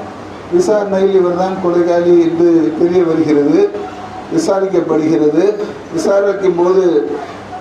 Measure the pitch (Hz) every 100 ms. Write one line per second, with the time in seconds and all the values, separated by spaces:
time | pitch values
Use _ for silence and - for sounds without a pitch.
0 | - - - - - 175 196 208 196 190
1 | 196 190 175 175 190 190 180 175 170 175
2 | 175 175 165 165 170 165 151 151 175 180
3 | 165 160 151 147 143 165 202 - - -
4 | - - - 165 180 190 190 175 160 156
5 | 156 160 151 151 196 208 208 - - 165
6 | 208 196 202 190 190 170 180 190 180 151
7 | - - - - - -